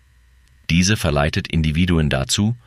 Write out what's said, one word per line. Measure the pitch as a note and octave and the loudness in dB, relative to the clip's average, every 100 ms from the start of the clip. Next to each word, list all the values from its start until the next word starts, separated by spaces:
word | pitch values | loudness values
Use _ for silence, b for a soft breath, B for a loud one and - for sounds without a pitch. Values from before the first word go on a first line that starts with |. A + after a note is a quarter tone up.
| _ _ _ _ _ _ - | _ _ _ _ _ _ -2
Diese | E2 F#2 G#2+ | 2 2 0
verleitet | E2 C#2+ D2+ G2 - | 0 0 0 -2 -4
Individuen | D#2+ D#2 D2+ F2+ E2 D2 | -2 0 0 2 2 2
dazu, | C2+ C2 - G#2 A#2+ | -2 -2 -2 -2 -4